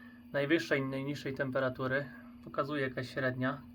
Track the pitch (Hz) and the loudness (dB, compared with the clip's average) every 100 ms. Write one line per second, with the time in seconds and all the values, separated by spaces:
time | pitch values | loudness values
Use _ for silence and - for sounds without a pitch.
0 | - - - 147 139 165 - 147 135 135 | -18 -18 -4 0 4 4 4 2 2 0
1 | 139 139 139 135 139 131 131 127 131 135 | -2 -2 -4 -2 0 2 2 2 2 2
2 | 139 - - - - - 147 214 131 131 | 0 -8 -16 -16 -6 -2 0 0 0 -2
3 | 120 - 131 127 127 139 - | -4 0 0 2 0 0 -6